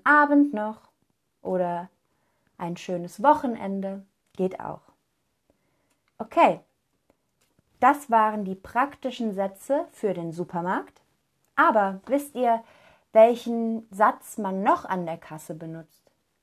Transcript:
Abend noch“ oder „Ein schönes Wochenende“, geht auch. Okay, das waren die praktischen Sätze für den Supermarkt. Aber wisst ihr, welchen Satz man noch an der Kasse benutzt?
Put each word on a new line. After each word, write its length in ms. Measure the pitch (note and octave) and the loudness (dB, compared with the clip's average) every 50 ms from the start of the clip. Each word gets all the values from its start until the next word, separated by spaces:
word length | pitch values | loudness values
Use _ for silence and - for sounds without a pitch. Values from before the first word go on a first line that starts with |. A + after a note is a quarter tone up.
| - | 2
Abend 480 | C4+ D4 D4 D4 C#4+ D4 C#4+ C#4+ C#4+ C#4+ | 4 6 6 6 6 6 6 4 4 2
noch“ 280 | G#3 G#3+ G#3+ A3 - _ _ _ _ _ _ _ _ _ _ _ _ | -2 -6 -8 -8 -12 _ _ _ _ _ _ _ _ _ _ _ _
oder 480 | - F#3 F#3 F3+ F3+ F3 F3 F3 F3+ F#3+ _ _ _ _ _ _ _ _ _ _ _ _ _ - | -6 -4 -2 -2 0 -2 -4 -6 -8 -12 _ _ _ _ _ _ _ _ _ _ _ _ _ -12
„Ein 180 | F3+ E3+ F3 F3 | -10 -8 -8 -8
schönes 460 | - - F3+ F3 F3 F3+ - - G3+ | -8 -8 -6 -6 -8 -10 -8 0 2
Wochenende“, 840 | C#4+ D4+ D4+ - B3 A3 - - G3 G3 G3 F#3+ G3 G3 G3 G3 _ _ _ _ _ _ | 4 4 4 0 -4 -6 -6 -8 -8 -6 -6 -6 -8 -10 -12 -14 _ _ _ _ _ _
geht 260 | - F#3 F#3 - - | -4 -4 -4 -4 -6
auch. 220 | - - - - - _ _ _ _ _ _ _ _ _ _ _ _ _ _ _ _ _ _ _ _ _ _ _ _ _ _ - | -10 -12 -12 -14 -16 _ _ _ _ _ _ _ _ _ _ _ _ _ _ _ _ _ _ _ _ _ _ _ _ _ _ -16
Okay, 400 | A3 A3 - E4 D#4 A3 E3+ E3 - _ _ _ _ _ _ _ _ _ _ _ _ _ _ _ _ _ _ _ _ _ _ _ | -16 -4 2 4 4 4 4 0 -6 _ _ _ _ _ _ _ _ _ _ _ _ _ _ _ _ _ _ _ _ _ _ _
das 320 | B3+ B3+ D4 C#4+ - - | 2 2 2 2 0 0
waren 340 | A3+ A3 G#3+ G#3+ G#3+ G#3+ G3+ | 2 4 4 2 0 -2 -6
die 80 | F#3 F#3+ | -8 -8
praktischen 800 | F#3+ - - - A#3 C4+ C#4+ - - - B3+ A#3+ - A#3 A3 G3 | -10 -12 -6 -2 -2 -2 -2 -4 -8 -10 -10 -6 -6 -4 -4 -2
Sätze 540 | F#3+ G3 G3 G3 - - - C4+ D4+ E4+ - _ | -2 -4 -4 -6 -10 -6 -4 -2 -2 -2 -6 _
für 200 | - - G3+ F3+ | -6 -4 -4 -4
den 180 | F3 E3+ E3 | -4 -6 -8
Supermarkt. 720 | D#3+ E3+ F3 - - E3+ E3+ F3+ G3+ C#4 D4 - _ _ _ _ _ _ _ _ _ _ _ _ _ | -8 -8 -10 -8 -6 -6 -4 -4 -4 -6 -6 -10 _ _ _ _ _ _ _ _ _ _ _ _ _
Aber 460 | - D4+ E4+ A#3+ G#3+ G3+ G3 F#3+ F#3+ - | 2 2 4 4 2 2 0 -2 -6 -6
wisst 300 | - B3+ C#4+ C#4+ - - | -4 -2 -2 -2 -4 -6
ihr, 280 | B3 B3 A#3 A3+ A3+ - - _ _ _ _ _ _ _ _ - | -2 0 0 0 0 -2 -8 _ _ _ _ _ _ _ _ 6
welchen 760 | A3 A3 A#3+ A#3+ A#3+ - A#3 A#3 A#3 A3+ A3+ A3+ A3+ - - | 8 8 8 6 2 -4 -4 -4 -2 -2 -2 -4 -6 -8 -10
Satz 480 | G3 G3 G#3+ A#3 B3+ - - - - - | 0 2 2 2 2 0 -6 -14 -10 -8
man 240 | G#3 F#3+ F#3+ F#3+ | -6 -6 -4 -2
noch 240 | G3 B3+ E4+ E4+ - | 0 0 0 0 -2
an 220 | - F#3+ F#3 F3 E3 | -4 -6 -6 -4 -6
der 100 | E3 E3 | -8 -10
Kasse 380 | - - D#3 D#3 - - E3 | -12 -14 -16 -16 -14 -14 -14
benutzt? 480 | D#3+ E3 D#3+ D#3+ E3 D#3+ - _ _ _ _ _ _ _ _ _ _ | -14 -14 -14 -14 -14 -16 -20 _ _ _ _ _ _ _ _ _ _